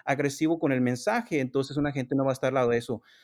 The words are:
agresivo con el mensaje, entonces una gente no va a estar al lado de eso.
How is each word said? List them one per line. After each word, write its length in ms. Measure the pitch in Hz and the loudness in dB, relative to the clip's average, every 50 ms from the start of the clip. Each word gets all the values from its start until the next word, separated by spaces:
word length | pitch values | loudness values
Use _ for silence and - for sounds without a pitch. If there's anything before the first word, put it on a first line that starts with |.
| - | -4
agresivo 540 | - 139 139 139 139 139 - 160 156 170 160 | -2 0 0 0 -2 0 0 0 0 2 2
con 140 | - 139 | 2 2
el 80 | 135 127 | 2 4
mensaje, 580 | 127 123 127 127 - 202 220 240 233 - 175 143 | 2 2 0 0 -2 -2 -2 -2 -2 -2 -2 -2
entonces 380 | 131 123 - 139 135 135 135 | -2 0 0 -2 -2 -2 -2
una 160 | 151 147 147 | -2 -2 -2
gente 240 | 139 143 127 - 143 | -2 -4 -4 -2 0
no 80 | 135 135 | 0 2
va 60 | 135 | 0
a 20 | |
estar 160 | 131 - - 131 | 0 0 0 0
al 60 | 131 | 2
lado 160 | 135 127 120 | 2 2 2
de 80 | 120 117 | 2 0
eso. 240 | 117 - 117 107 - - - - | -2 -4 -8 -8 -8 -16 -20 -20